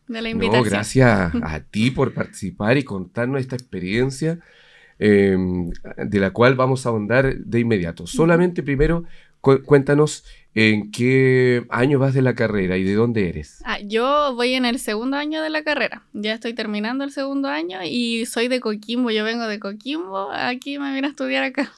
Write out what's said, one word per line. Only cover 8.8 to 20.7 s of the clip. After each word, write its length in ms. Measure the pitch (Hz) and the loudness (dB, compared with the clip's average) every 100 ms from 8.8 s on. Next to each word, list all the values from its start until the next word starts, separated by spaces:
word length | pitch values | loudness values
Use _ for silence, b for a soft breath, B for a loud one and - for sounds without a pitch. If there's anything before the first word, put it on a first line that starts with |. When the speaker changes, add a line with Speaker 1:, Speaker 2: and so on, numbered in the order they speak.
| 156 170 170 b b b | 2 0 -4 b b b
Speaker 2:
cu-, 200 | - 135 135 | 4 4 6
cuéntanos 580 | 143 135 143 151 - b b b | 4 6 4 2 0 b b b
en 360 | - 110 107 104 | 2 4 4 0
qué 760 | - 123 131 131 127 127 123 120 | -2 2 4 4 4 4 2 0
año 300 | 113 131 143 | 0 2 4
vas 140 | 135 | 2
de 80 | 135 | 4
la 120 | 131 | 2
carrera 420 | 117 113 104 92 92 | 2 0 0 0 0
y 40 | |
de 120 | 95 | 2
dónde 340 | 101 120 113 92 | 2 2 0 -2
eres. 340 | 78 73 - | -4 -10 -14
Speaker 1:
Ah, 140 | - 208 | -8 -8
yo 540 | 202 220 254 294 294 | -4 -2 0 0 0
voy 200 | 240 240 | 0 0
en 100 | 254 | 0
el 160 | 247 233 | 0 -2
segundo 360 | - 214 247 277 | -4 -4 -4 -4
año 240 | 294 311 | -4 -4
de 100 | 311 | -4
la 120 | 311 | -4
carrera. 400 | 302 285 220 - _ | -2 -2 -2 -6 _
Ya 200 | 214 208 | -8 -6
estoy 180 | 220 233 | -6 -6
terminando 520 | 233 220 208 214 262 | -8 -6 -4 -4 -4
el 80 | 277 | -6
segundo 340 | 277 277 277 269 | -6 -6 -4 -4
año 320 | 294 339 - | -4 -6 -8
y 420 | 269 240 240 226 233 | -6 -2 -2 -2 -4
soy 220 | - 240 | -2 -2
de 100 | 254 | -2
Coquimbo. 540 | 226 208 214 240 247 | -4 -6 -6 -2 0
Yo 100 | 220 | 0
vengo 240 | 214 233 226 | -2 -4 -6
de 140 | 208 | -6
Coquimbo. 720 | 202 208 240 311 359 381 392 | -8 -10 -8 -8 -6 -6 -6
Aquí 480 | - 247 247 277 | -4 -4 -4 -8